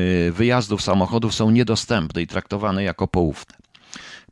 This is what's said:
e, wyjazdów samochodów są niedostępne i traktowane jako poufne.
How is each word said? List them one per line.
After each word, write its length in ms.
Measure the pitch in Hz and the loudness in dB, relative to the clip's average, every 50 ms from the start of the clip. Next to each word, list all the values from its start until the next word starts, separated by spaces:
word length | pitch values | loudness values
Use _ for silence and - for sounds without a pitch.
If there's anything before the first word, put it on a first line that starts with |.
| 90 92 92 87 85 | 2 2 2 2 2
e, 40 | 87 | 2
wyjazdów 500 | 82 92 117 120 123 123 110 101 107 95 | 2 2 2 2 2 0 0 0 -2 -2
samochodów 540 | - 104 95 98 92 92 117 117 113 107 - | 0 2 2 2 2 2 0 0 0 -2 0
są 160 | - 110 110 | 2 2 4
niedostępne 680 | 113 120 120 113 113 - - - 117 101 80 73 - 85 | 4 4 4 2 0 -2 -2 -2 -2 -2 -2 -2 -4 -6
i 60 | 85 | -6
traktowane 560 | - - 92 - - 101 101 104 104 92 95 101 | -4 -6 -6 -6 -4 -4 -4 -2 -2 -2 -2 -2
jako 240 | 92 82 - 98 | -2 -2 -2 -4
poufne. 540 | 87 - 92 87 76 69 - - - - - _ _ _ _ _ - - - - - - - - _ | 0 2 2 2 0 -2 -6 -12 -20 -20 -20 _ _ _ _ _ -20 -20 -20 -20 -20 -20 -20 -20 _